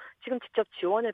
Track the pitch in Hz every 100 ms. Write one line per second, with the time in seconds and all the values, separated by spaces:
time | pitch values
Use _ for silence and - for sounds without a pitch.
0 | - - - 247 - - 214 - 180 214
1 | 233